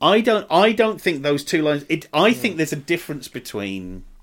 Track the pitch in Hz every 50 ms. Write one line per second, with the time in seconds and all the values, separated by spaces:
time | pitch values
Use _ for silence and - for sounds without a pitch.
0 | 143 165 202 233 226 247 220 208 - - 156 175 208 226 220 233 226 220 202 156
1 | - 190 165 139 139 147 147 143 143 - - 160 151 151 147 143 143 - 160 160
2 | - - - 151 180 226 240 - - 214 175 160 156 - 156 147 - - 170 170
3 | - - 151 139 - - - 123 - - - 104 101 98 95 95 92 90 95 92
4 | - - - -